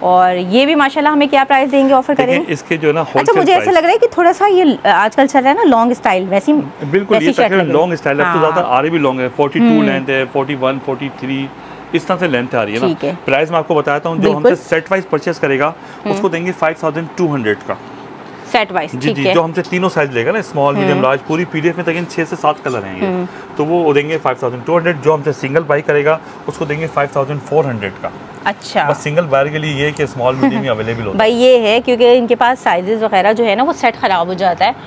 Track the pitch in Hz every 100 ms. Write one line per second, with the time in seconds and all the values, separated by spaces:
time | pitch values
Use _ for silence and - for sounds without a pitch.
0 | 180 180 185 180 180 226 285 320 277 302
1 | 294 294 285 277 269 269 269 277 269 269
2 | 262 277 254 269 339 151 - 165 151 156
3 | 151 - - 480 330 359 - 349 339 427
4 | 466 - 349 370 403 370 330 247 - 175
5 | 214 - 277 277 254 349 370 233 233 254
6 | 240 185 185 196 240 302 135 - 143 175
7 | 196 220 160 254 220 190 170 151 175 165
8 | 151 143 175 165 160 165 123 127 147 170
9 | 139 131 127 - 143 - 233 151 139 135
10 | 131 135 127 139 135 139 131 135 135 127
11 | 139 - 131 135 135 - - - - 165
12 | - 180 175 123 127 123 104 110 131 151
13 | 143 170 - 135 156 170 151 156 143 147
14 | 165 165 190 147 151 175 - 165 160 190
15 | 190 151 175 165 147 135 151 165 - -
16 | 208 196 196 165 175 175 160 165 160 151
17 | 165 - 170 143 107 101 - 95 - -
18 | - - - - - 240 214 180 151 127
19 | 143 185 185 175 165 165 160 180 185 165
20 | 143 120 120 214 - 147 139 143 190 -
21 | 131 135 - 160 180 156 165 165 170 165
22 | 170 - 160 170 151 151 151 120 98 92
23 | 190 180 180 - - - 151 175 160 143
24 | 147 160 135 127 127 123 117 170 170 156
25 | 143 156 147 139 131 151 151 147 151 147
26 | 143 160 - - - - 151 147 160 147
27 | 143 147 135 147 - 147 143 113 101 -
28 | 82 - - - - 202 - 202 147 147
29 | 151 151 165 135 147 151 151 139 147 147
30 | 143 131 123 131 269 214 135 110 110 117
31 | 107 196 220 233 254 247 214 233 240 240
32 | 240 247 233 233 247 254 233 175 185 220
33 | 220 202 196 220 233 220 285 - 240 220
34 | 226 185 175 180 190 170 202 262